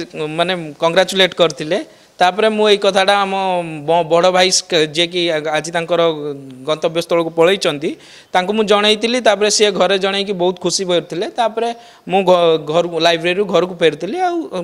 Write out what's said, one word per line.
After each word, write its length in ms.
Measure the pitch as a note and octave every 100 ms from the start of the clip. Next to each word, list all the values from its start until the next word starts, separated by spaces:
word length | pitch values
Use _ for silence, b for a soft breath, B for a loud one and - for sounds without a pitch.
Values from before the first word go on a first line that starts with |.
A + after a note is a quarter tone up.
| E3 D#3+ D3+ D#3+
ମାନେ, 160 | F3 F3+ D#3 C#3+
କଂଗ୍ରାଚୁଲେଟ୍ 560 | E3 F3+ F3+ F#3+ F3+ -
କରିଥିଲେ। 420 | E3 E3 D#3 G#3 D#4+ b b -
ତାପରେ 280 | F3+ F#3+ A3
ମୁଁ 160 | G#3+ G#3+
ଏଇ 80 | G3+
କଥାଟା 360 | G3+ F#3+ F#3+ G3+
ଆମ 120 | F#3+ F#3+ F#3+ F3+ E3+ D#3 D3
ବ-, 200 | E3+ D#3
ବଡ଼ 220 | E3+ F#3
ଭାଇ 180 | F#3 F#3
ସ୍କ-, 360 | F3+ - E3 D#3
ଯିଏକି 280 | D#3 E3+ F3+ E3+
ଆ-, 200 | D#3 D3+
ଆଜି 220 | D3+ D#3+
ତାଙ୍କର 300 | E3+ E3 E3+ E3 D3+ D3 C#3 C3+ B2+
ଗନ୍ତବ୍ୟସ୍ଥଳକୁ 680 | C3+ D#3 E3+ D#3+ D#3+ E3+ E3
ପଳେଇଛନ୍ତି, 600 | E3 E3+ G3 F3 D3 F3 D#4+ B B B
ତାଙ୍କୁ 200 | F3+ F#3
ମୁଁ 100 | A3
ଜଣେଇଥିଲି। 540 | G3+ G3+ G#3 G#3+ A3+ B3+
ତାପରେ 280 | A3 G3 G#3
ସିଏ 200 | G#3+ G#3
ଘରେ 260 | F3+ F3+ G3
ଜଣେଇକି 360 | G3 G3 G3
ବହୁତ 220 | F#3 F3+ F#3
ଖୁସି 220 | F3 F#3
ହୋଇଥିଲେ। 440 | F3+ F3 - D#3+ A#3
ତାପରେ 400 | B3+ A3+ A3+ A#3 A#3 B B F3
ମୁଁ 140 | F#3+
ଘ-, 340 | F3+ F3+ E3+ D#3+ D3+
ଘରକୁ, 300 | E3+ F3 E3
ଲାଇବ୍ରେରୀରୁ 440 | E3+ E3 F3 F3+ G3
ଘରକୁ 300 | E3+ F#3 F3
ଫେରିଥିଲି, 420 | D#3+ D3+ F3+ F4+
ଆଉ, 160 | F4+ E4+
ଉଁ, 260 | - F#3